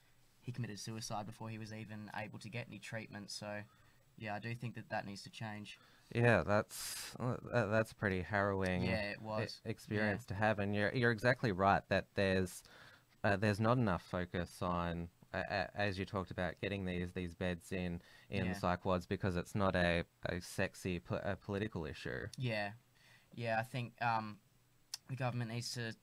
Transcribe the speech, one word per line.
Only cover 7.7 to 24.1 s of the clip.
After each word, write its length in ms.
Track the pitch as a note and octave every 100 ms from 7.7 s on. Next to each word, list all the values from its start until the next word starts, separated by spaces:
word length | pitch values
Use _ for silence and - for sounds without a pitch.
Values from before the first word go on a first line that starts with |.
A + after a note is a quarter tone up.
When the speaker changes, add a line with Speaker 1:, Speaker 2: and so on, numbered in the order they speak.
Speaker 2:
that's 200 | A2 A2
a 40 | -
pretty 260 | G#2+ F#2
harrowing 600 | E2+ G#2 G2+ G2 F#2 F2+
Speaker 1:
Yeah, 280 | - A2 G2+
it 60 | G2+
Speaker 2:
e-, 20 |
Speaker 1:
was. 380 | G#2+ G#2+ A2 -
Speaker 2:
experience 640 | A2+ G#2+ - G#2+ G#2+ G2+ -
Speaker 1:
Yeah. 80 | F#2
Speaker 2:
to 40 |
have, 160 | G#2+ G#2
and 160 | G2+ G#2
you're, 180 | G2
you're 180 | C3 A#2+
exactly 420 | A2+ A#2+ C3 A#2+
right 280 | F2+ G2 F#2 -
that 200 | F#2+ - -
there's, 460 | G2 F#2+ F#2 - - - - - _ _
uh, 140 | A2 G2
there's 240 | G#2+ G#2
not 160 | A2+ B2+
enough 260 | A2+ E2+
focus 580 | - F2+ F2 F2+ E2+ -
on, 460 | F#2 F2 E2+ E2+ E2+ - -
uh, 40 | F#2
uh, 300 | - G2+ - -
as 220 | G#2 F#2
you 80 | F#2+
talked 240 | G2+ F2+
about, 260 | - F2 -
getting 220 | G2+ G2
these, 300 | F#2 F2+ F2+
these 200 | F#2 F2+
beds 380 | E2+ F#2 F2 -
in, 300 | F#2+ F2+ F2 - - -
in 180 | G2 F#2
Speaker 1:
Yeah. 60 |
Speaker 2:
psych 300 | F#2 F#2 F2+
wards 220 | G2 F#2 F2
because 320 | G2 G2+ F2
it's 180 | E2+ G#2+
not 200 | F#2+ F2+
a, 260 | F2 E2+ E2 _ -
a 160 | F2
sexy 580 | - - F#2 - F#2+ F2
po-, 220 | - G2+
a 140 | E2+ F#2+
political 480 | - G2 G#2+ F#2 D2+
issue. 420 | - - B1+ - -
Speaker 1:
Yeah, 340 | B2+ A2 G2+ A2+ _ _ - - _
yeah, 240 | - A#2 A2
I 60 |
think, 300 | A#2 C3 A#2+ -
um, 360 | A#2+